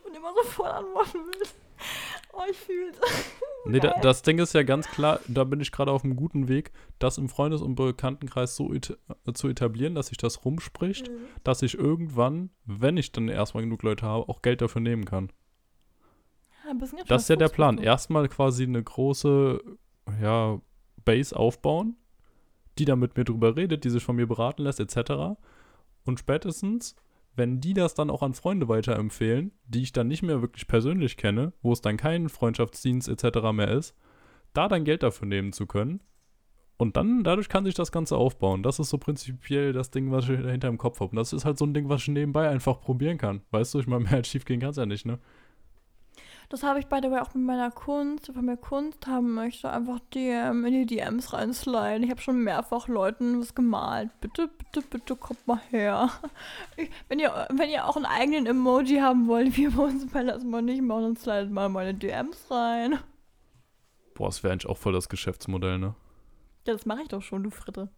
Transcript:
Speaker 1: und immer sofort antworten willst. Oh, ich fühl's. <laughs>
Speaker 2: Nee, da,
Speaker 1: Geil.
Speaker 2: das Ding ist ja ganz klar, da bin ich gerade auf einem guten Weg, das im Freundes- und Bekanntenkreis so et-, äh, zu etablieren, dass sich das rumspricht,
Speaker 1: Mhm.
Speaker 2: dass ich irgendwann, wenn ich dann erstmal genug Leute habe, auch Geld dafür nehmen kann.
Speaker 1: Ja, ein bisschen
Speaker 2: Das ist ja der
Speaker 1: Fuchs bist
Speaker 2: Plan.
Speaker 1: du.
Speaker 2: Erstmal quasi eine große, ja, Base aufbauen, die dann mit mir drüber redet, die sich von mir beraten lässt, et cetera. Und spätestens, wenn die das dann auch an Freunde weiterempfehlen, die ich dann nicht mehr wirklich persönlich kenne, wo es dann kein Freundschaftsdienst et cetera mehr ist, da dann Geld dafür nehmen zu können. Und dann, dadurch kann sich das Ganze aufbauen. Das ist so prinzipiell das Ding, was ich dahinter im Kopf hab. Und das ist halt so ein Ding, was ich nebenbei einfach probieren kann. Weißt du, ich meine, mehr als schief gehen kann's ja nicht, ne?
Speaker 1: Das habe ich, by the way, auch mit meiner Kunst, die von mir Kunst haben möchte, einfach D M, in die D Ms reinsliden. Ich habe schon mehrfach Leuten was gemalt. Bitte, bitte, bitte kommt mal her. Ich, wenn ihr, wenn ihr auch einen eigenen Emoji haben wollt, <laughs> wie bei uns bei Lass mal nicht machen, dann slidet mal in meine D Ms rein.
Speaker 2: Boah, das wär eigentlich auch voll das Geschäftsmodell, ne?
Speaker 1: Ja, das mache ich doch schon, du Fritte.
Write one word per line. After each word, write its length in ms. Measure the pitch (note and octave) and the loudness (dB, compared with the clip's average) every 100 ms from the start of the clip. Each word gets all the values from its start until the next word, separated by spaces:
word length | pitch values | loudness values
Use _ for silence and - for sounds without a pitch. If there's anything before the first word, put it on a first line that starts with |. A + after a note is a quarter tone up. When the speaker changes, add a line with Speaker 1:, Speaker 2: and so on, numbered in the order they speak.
Speaker 1:
und 100 | G#4+ | -16
immer 180 | D#4 E4 G4 | -12 -2 0
sofort 300 | A#4 - - | 0 -2 -4
antworten 460 | - G4 F#4 G4+ F4 E4 | -4 -4 -2 -2 -4 -10
willst. 220 | F#4 G#4 - - - - - - - - | -8 -8 -10 -20 -14 -12 -10 -10 -12 -14
Oh, 100 | - F#4 | -8 -6
ich 60 | F#4+ | -6
fühl's. 420 | - F4+ F4+ - | -6 -6 -6 -2
<laughs> 60 | A#4+ - D5 - - - - | 0 0 -6 -10 -10 -8 0
Speaker 2:
Nee, 140 | B2+ | 4
da, 100 | C#3 | 4
Speaker 1:
Geil. 100 | - | 6
Speaker 2:
das 200 | C3 B2+ | 4 6
Ding 160 | - E3 | 4 2
ist 160 | E3+ | 4
ja 80 | D#3 | 2
ganz 240 | C3 C3+ D#3+ | 4 0 0
klar, 300 | - D3+ D#3+ - | 0 2 2 0
da 160 | B2 | 0
bin 160 | C3 C#3+ | 0 0
ich 120 | C#3+ | -4
gerade 180 | - C3+ | -2 0
auf 120 | C#3 | 2
einem 100 | C3+ B2+ | 0 -2
guten 300 | D#3+ C#3+ B2+ | -2 -2 2
Weg, 220 | C3+ - - - - | 0 0 -16 -20 -2
das 180 | B2+ C3 | -2 0
im 100 | C3+ | -4
Freundes- 320 | - D3 D#3 | 0 0 0
und 140 | C#3+ | -2
Bekanntenkreis 800 | B2 C3 B2 B2+ C#3 C3+ - B2+ - | 0 0 0 -4 -4 -6 -2 -2 -2
so 160 | C#3+ | -4
et-, 240 | C#3 - - - - - | -4 -6 -12 -12 -10 -8
äh, 60 | |
zu 140 | A#2+ C3+ | -2 -2
etablieren, 460 | B2+ A#2+ A2+ D3 D#3 | 0 -2 0 -2 -2
dass 100 | - | -6
sich 100 | - | -4
das 280 | A#2 - | -4 -2
rumspricht, 680 | B2+ D#3+ - - F3+ G3 B3 | -4 -4 -6 -4 -2 -2 -8
Speaker 1:
Mhm. 40 | A#3+ B3+ - | -12 -14 -6
Speaker 2:
dass 160 | - B2+ | -2 0
ich 120 | C3 - | 0 0
irgendwann, 760 | C#3 E3 E3 B2 B2 D#3+ F#3 _ | 0 0 -2 2 2 0 -6 _
wenn 320 | G#2+ G2+ C3 F3 | -10 0 2 2
ich 140 | - | -2
dann 160 | - A2+ | -2 -2
erstmal 360 | G2+ G#2+ A2 | 0 -2 -2
genug 180 | A2+ A2+ | -4 -2
Leute 240 | A2 G#2 A2 | -2 0 -2
habe, 220 | A2 - | -2 -4
auch 120 | - | 0
Geld 200 | B2 B2 | 0 2
dafür 180 | A#2 A#2+ | 0 0
nehmen 240 | A#2 A2+ | 0 0
kann. 260 | G2+ F#2+ F#2+ - _ _ _ _ _ _ _ _ _ _ _ _ | -2 -2 -4 -10 _ _ _ _ _ _ _ _ _ _ _ _
Speaker 1:
Ja, 60 | D4+ | -8
ein 80 | B3+ | -6
bisschen 220 | C4 D#4 F4+ | -6 -8 2
Speaker 2:
Das 140 | B2+ | 2
ist 60 | - | 4
ja 80 | D#3+ | 4
der 120 | D#3 | 4
Speaker 1:
Fuchs 40 | |
bist 40 | - | 6
Speaker 2:
Plan. 200 | D3 A2+ | 4 4
Speaker 1:
du. 40 | |
Speaker 2:
Erstmal 460 | A2 B2+ - D#3 C#3 | 4 2 2 0 0
quasi 340 | - C3+ B2 | 2 2 2
eine 200 | B2+ A#2+ | 0 -2
große, 800 | A2+ - C3+ C#3 D3 C#3 C3+ C3 - - _ _ - G#2 | -4 -2 0 2 4 6 4 2 -6 -20 _ _ -8 -2
ja, 380 | G#2+ A2+ A2 G2+ _ _ _ - | 2 2 2 -2 _ _ _ -2
Base 320 | - A2+ C#3+ - | 4 4 2 2
aufbauen, 600 | A2+ - D3 D#3+ A3 A#3 _ _ _ _ _ _ - - | 2 2 0 0 -2 -6 _ _ _ _ _ _ -12 0
die 60 | |
dann 160 | C#3+ B2+ | 2 4
mit 160 | B2 - | 2 0
mir 80 | |
drüber 320 | B2 A2+ A2+ A2+ | 0 4 4 4
redet, 280 | F#3 D3+ | 0 0
die 60 | B2+ | 0
sich 140 | A#2+ | 0
von 120 | - A#2+ | 0 0
mir 120 | A#2 | 0
beraten 340 | A2+ A#2+ D3+ | 0 -2 0
lässt, 180 | C#3+ C3+ | -4 -2
et 100 | G#2+ | -2
cetera. 440 | B2 A#2 C#3 E3 G#3 - - - _ _ _ | -2 -2 -2 -2 -6 -12 -20 -20 _ _ _
Und 160 | - B2+ | -4 -4
spätestens, 760 | - D3+ F#3 D#3+ G3 A#3 - - _ _ _ - | 0 0 -2 -4 -2 -2 -6 -16 _ _ _ -2
wenn 240 | A#2+ B2+ | 0 0
die 120 | D#3 | 0
das 220 | F#3+ F3 | 2 2
dann 160 | - D3+ | 0 -2
auch 120 | C#3 | 0
an 120 | C#3 | -2
Freunde 320 | B2+ F3 G3 A#2+ | -2 -2 0 2
weiterempfehlen, 840 | A2 A2 G#2+ G#2+ - A2 A#2+ F#3+ _ | 2 2 0 -2 0 2 2 0 _
die 180 | - A#2 | -4 -2
ich 100 | C3 | 0
dann 160 | - A#2 | 0 0
nicht 160 | D#3 | 0
mehr 160 | F3+ C#3 | 0 0
wirklich 240 | A#2+ - - | -2 -6 2
persönlich 500 | A#2 B2 F#3 C3+ - | 2 4 0 0 0
kenne, 360 | G#2 G#2 D#3 - | 0 2 -2 0
wo 100 | A#2+ | 0
es 80 | A#2+ | 2
dann 160 | G#2+ G#2+ | 2 0
kein 320 | D3+ E3+ D#3+ | 0 0 -2
Freundschaftsdienst 800 | - A#2 A#2 A2+ - C3 B2+ - | 0 0 2 -2 0 0 0 -2
et 120 | - | 0
cetera 320 | A#2+ A#2 A2 | 2 2 2
mehr 160 | G#2+ G2+ | 2 2
ist, 240 | B2 - _ _ _ - - - | 2 -2 _ _ _ -20 -20 -6
da 120 | D3 G3 | 0 2
dann 160 | F#3 | 2
Geld 220 | D3 D#3+ | 2 2
dafür 240 | A#2+ - G2+ | 2 0 -2
nehmen 240 | G2 G2 | 0 -2
zu 140 | - G#2 | -4 -2
können. 340 | G2+ A#2+ F#3+ _ _ _ _ _ _ _ - | -2 -2 -4 _ _ _ _ _ _ _ -2
Und 180 | A#2 B2 | 2 4
dann, 260 | G3 A#3+ | 4 2
dadurch 260 | F3+ F#3 G3 | 2 2 2
kann 160 | F#3+ | 0
sich 100 | G3 | 2
das 180 | F3+ E3+ | 0 -2
Ganze 240 | E3+ E3 C3+ | -2 0 2
aufbauen. 480 | B2+ - G2 F#2+ | 2 2 0 2
Das 160 | A#2 - | 0 0
ist 80 | C#3+ | -2
so 80 | C#3+ | -2
prinzipiell 760 | - D3 C3 B2+ - C#3 C#3+ | -2 -6 -8 -12 -2 0 2
das 200 | B2+ C3 | 0 -2
Ding, 180 | C3+ C3+ | -2 0
was 180 | C3 B2 | 2 2
ich 120 | C3 | 0
dahinter 260 | B2+ B2+ C3 | 0 -2 -2
im 120 | A#2 | 0
Kopf 200 | B2 - | -2 -2
hab. 120 | G2 | -2
Und 40 | A2+ | -2
das 160 | A#2 | -2
ist 120 | D3 | -2
halt 140 | D3+ C#3+ | -2 2
so 60 | |
ein 100 | D3 | 2
Ding, 140 | D3 C#3 | 0 0
was 140 | C#3+ | 0
ich 60 | C#3+ | 0
nebenbei 400 | C#3+ D3 D3 D#3 | 0 2 2 2
einfach 320 | C3+ C3+ B2+ | 2 0 0
probieren 380 | - B2+ D3 E3+ | 0 0 0 0
kann. 240 | G#2 G2+ - | -2 -4 -2
Weißt 200 | A2 A#2+ | 0 2
du, 60 | C#3+ | 0
ich 80 | B2 | 0
meine, 160 | B2 | 0
mehr 120 | G2+ | 4
als 120 | C3+ A#2+ | 2 2
schief 180 | C#3 | -6
gehen 140 | - B2 | -2 -2
kann's 180 | C3+ D3 | -2 -2
ja 100 | A2 | -4
nicht, 200 | G#2 A2+ | -2 -4
ne? 140 | B2 - - - _ - - _ _ - - - - - | -6 -10 -20 -20 _ -20 -20 _ _ -20 -20 -20 -20 -12
Speaker 1:
Das 120 | C4+ | -4
habe 160 | C#4 C#4 | 0 0
ich, 80 | C#4 | 0
by 140 | C#4 | 0
the 80 | C4 | 0
way, 100 | B3+ | 0
auch 140 | A#3+ | -2
mit 100 | C4 | -2
meiner 260 | B3+ B3+ A#3+ | 0 0 -2
Kunst, 560 | - - C#4+ C#4+ D4 - | -4 -4 -2 -2 -4 -8
die 60 | |
von 140 | B3+ B3 | -4 -2
mir 100 | B3 | -4
Kunst 500 | - C#4 D4+ - C4 | -4 -4 -4 -8 -4
haben 280 | B3+ A#3+ | 0 0
möchte, 360 | A3+ A#3 - C4 | 0 -4 -6 -6
einfach 300 | A#3+ A#3+ B3 - | -4 -4 -8 -8
D 160 | C4 B3+ | -4 -2
M, 340 | A#3+ B3 A#3+ | 0 0 0
in 80 | A#3+ | 2
die 140 | C4 A#3+ | 2 2
D 100 | A3 | -2
Ms 340 | - A3+ - | -2 -4 -4
reinsliden. 680 | - A3 B3 - A#3+ G#3 A3 | -4 -4 -4 -2 0 0 0
Ich 60 | A#3+ | 0
habe 120 | B3 | -2
schon 200 | - B3+ | 0 0
mehrfach 460 | G#3+ D#3 - A#3+ A#3+ | 2 -2 -2 -4 -2
Leuten 500 | A3+ F#3+ A3+ A#3+ A#3+ | 0 0 0 0 0
was 160 | A#3 | -2
gemalt. 540 | - A#3+ G#3+ - - A3 _ | 0 2 2 -2 -4 -6 _
Bitte, 260 | A3 - D#4+ - | -8 -4 -6 -6
bitte, 240 | - D4+ C#4 | -6 -6 -6
bitte 260 | - - | -10 -8
kommt 320 | B3+ - A#3+ - | -8 -8 -8 -2
mal 140 | A#3 - | -2 0
her. 400 | A#3 G#3 G3+ B3 - D4+ - - - - - | 0 2 2 0 -2 -14 -14 -16 -16 -16 -10
Ich, 100 | E4 - - | -10 -10 -4
wenn 100 | C#4+ | 0
ihr, 120 | D4+ - - | 0 0 -2
wenn 160 | C4+ D4+ | 0 0
ihr 180 | D4+ - | 0 0
auch 100 | D4+ | 0
einen 100 | C4 | 0
eigenen 400 | A3+ C4+ D4+ A#3 | 2 2 2 2
Emoji 500 | B3+ B3+ B3+ C4 C#4 | 4 4 4 4 4
haben 260 | C4+ B3 A#3 | 6 6 4
wollt, 260 | A#3 C4 C4 | 4 4 4
<laughs> 20 | |
wie 100 | C#4+ | 4
bei 140 | A#3+ | 4
uns 240 | C#4+ C4+ C4+ | 2 0 -2
bei 120 | C#4 | -2
Lass 200 | B3 A3+ | -2 -2
mal 200 | B3 A3+ | -4 -2
nicht 180 | A#3+ C4 | 0 0
machen, 220 | B3+ A3 | 0 0
dann 140 | A3+ A#3 | 0 -2
slidet 340 | A#3+ G#3 G3+ | -2 -2 -2
mal 140 | G3 G3 | -2 -2
in 60 | |
meine 200 | F#3+ F#3 | -2 -4
D 160 | G3 G3 | -4 -4
Ms 420 | - C#4 - - | -4 -6 -10 -4
rein. 480 | B3 A#3 A#3 A#3 C#4 - _ _ _ _ _ _ _ _ _ _ | -2 0 0 0 -2 -4 _ _ _ _ _ _ _ _ _ _
Speaker 2:
Boah, 140 | - G2 | -6 -6
das 140 | - | -2
wär 80 | G2 | -2
eigentlich 200 | F#2 - | -2 -4
auch 80 | G2 | -4
voll 160 | G#2 | -2
das 160 | F#2 - | -2 -2
Geschäftsmodell, 680 | G2 - - - F#2+ F#2 F#2 | -6 -6 -6 -6 -4 -2 -2
ne? 160 | F#2+ - _ - - - - _ - | -4 -8 _ -20 -20 -20 -20 _ -6
Speaker 1:
Ja, 60 | |
das 140 | G#3+ A3 | -4 -4
mache 160 | A#3 | -6
ich 60 | D#4 | -6
doch 120 | G3+ | -10
schon, 220 | - G3 | -8 -6
du 80 | G3+ | -6
Fritte. 400 | - - G3 G3 | -10 -14 -12 -12